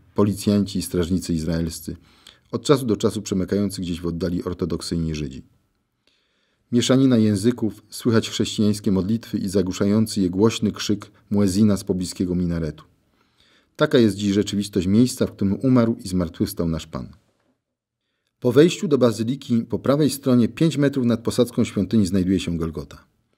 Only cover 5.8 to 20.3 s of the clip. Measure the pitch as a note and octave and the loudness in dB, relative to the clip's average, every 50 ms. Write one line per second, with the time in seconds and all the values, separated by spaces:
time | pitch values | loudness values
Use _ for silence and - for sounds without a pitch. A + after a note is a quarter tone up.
5.8 | _ _ _ _ _ _ _ _ _ _ _ _ _ _ _ _ _ - A#2+ A#2+ | _ _ _ _ _ _ _ _ _ _ _ _ _ _ _ _ _ 0 0 0
6.8 | A#2+ - B2+ C3 C3+ C3 B2 A2+ A2 G#2+ G#2 F#2 G2+ A#2+ B2 - A#2 G2+ - - | 2 4 4 4 4 4 4 4 4 2 2 2 0 0 0 0 -4 -6 -6 -8
7.8 | _ _ - - - B2 A2+ A2 A2 - - - G#2+ - - - G#2 G#2 G#2 G#2 | _ _ -14 -4 -2 2 2 2 2 0 -4 -4 -4 -4 -2 0 0 0 0 0
8.8 | - A2 F#2+ F#2+ F2+ G2+ A2+ A2 - - - G2+ G2 F#2+ F#2 G2+ F2 F#2 F#2 - | -2 0 0 0 0 0 -2 -4 -4 -6 -6 -6 -4 -2 0 0 -2 -2 -2 -2
9.8 | G#2 G2+ G#2 A2 G#2+ - - G#2 F#2 F2 F#2 F#2 A2 A2+ - - G#2+ G2 - - | 0 2 2 2 0 0 -2 -2 -2 0 2 2 2 2 2 0 -4 -4 -4 -4
10.8 | - - G#2 G2+ - - _ _ _ - G#2 G2+ G2+ F#2+ F#2+ G#2 A2 G#2 G2 F#2 | -4 -4 -4 -4 -4 -18 _ _ _ -4 0 0 0 2 4 4 4 4 2 0
11.8 | - - F#2+ F2+ F2+ E2 - - F#2+ F2+ F2+ F2+ F2+ E2+ E2 E2 D#2+ D2+ D2+ - | -2 -4 -4 -4 -4 -6 -4 -6 -4 -2 -2 -2 -2 -2 -2 -2 -4 -6 -8 -10
12.8 | - _ _ _ _ _ _ _ _ _ _ _ _ _ _ _ _ _ _ - | -18 _ _ _ _ _ _ _ _ _ _ _ _ _ _ _ _ _ _ -2
13.8 | D3+ D3+ D3+ B2+ A#2 G#2 F#2+ G2+ G#2 G2 G2 G#2 G2 - G2+ G2+ G2+ G#2 - G2 | 0 4 4 4 4 4 2 0 -2 0 0 0 0 0 -4 -6 -6 -2 -2 -2
14.8 | E2+ F#2+ G2+ A2+ B2+ B2 - - G#2+ - - - G2+ G2 G2+ - - C3 B2+ A#2+ | 0 2 4 4 4 2 2 -4 -4 -4 -2 -4 -2 -2 -2 0 0 2 4 4
15.8 | A2+ A#2 A#2 A#2 - F#2 F#2 F2+ F2 E2 - - G#2 F#2+ - - E2+ E2 D#2+ D#2+ | 2 2 -2 -4 -6 -4 -2 -2 -2 -2 -2 -4 -4 -4 -4 -4 -4 -4 -4 -4
16.8 | - - - C2 B1 - - _ _ _ _ _ _ _ _ _ _ _ _ _ | -8 -10 -12 -12 -12 -12 -18 _ _ _ _ _ _ _ _ _ _ _ _ _
17.8 | _ _ _ _ _ _ _ _ _ _ _ _ - B2 G#2+ C#3 D#3+ F3 - - | _ _ _ _ _ _ _ _ _ _ _ _ -2 4 6 6 6 6 4 -2
18.8 | G#3+ E3 D3 B2 B2 A#2 G#2 A2 A2 A#2 C#3+ C#3+ - - A#2+ A2+ A#2 - G#2 - | -2 0 2 4 4 2 2 0 -4 -4 -4 -6 -2 -2 -2 -2 0 -2 -6 -2
19.8 | - B2 C#3 D3 D3+ C3 - - - C3+ | 0 0 2 2 2 0 0 -2 0 2